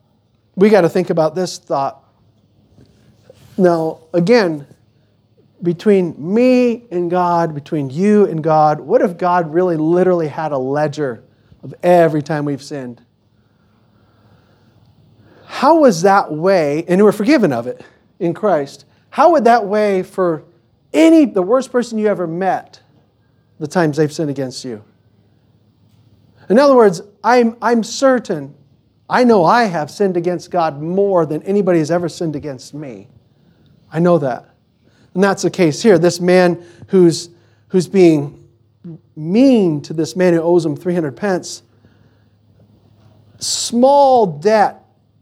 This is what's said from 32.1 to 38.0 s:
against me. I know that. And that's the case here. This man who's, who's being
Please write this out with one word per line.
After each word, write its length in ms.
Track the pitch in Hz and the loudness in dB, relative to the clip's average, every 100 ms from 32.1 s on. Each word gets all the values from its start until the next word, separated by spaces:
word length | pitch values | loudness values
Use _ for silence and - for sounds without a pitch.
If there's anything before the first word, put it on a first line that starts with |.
| - 170 147 | -6 -8 -8
against 380 | 147 127 - | -10 -14 -16
me. 340 | 147 147 104 95 _ _ _ _ _ _ _ _ | -16 -16 -18 -20 _ _ _ _ _ _ _ _
I 80 | 156 | -2
know 180 | 175 170 | 2 2
that. 320 | 139 117 - _ _ _ _ _ _ | 0 -6 -12 _ _ _ _ _ _
And 80 | 180 | 0
that's 200 | 202 185 | 0 0
the 80 | 175 | -4
case 300 | 180 170 143 | 0 0 2
here. 160 | 233 170 | 2 4
This 220 | 175 170 | 2 0
man 440 | 180 185 180 170 - - - | 2 4 2 0 -8 -20 -2
who's, 400 | 196 175 151 - _ _ _ _ | 2 4 2 -6 _ _ _ _
who's 180 | 185 165 | -4 0
being 600 | 196 | 4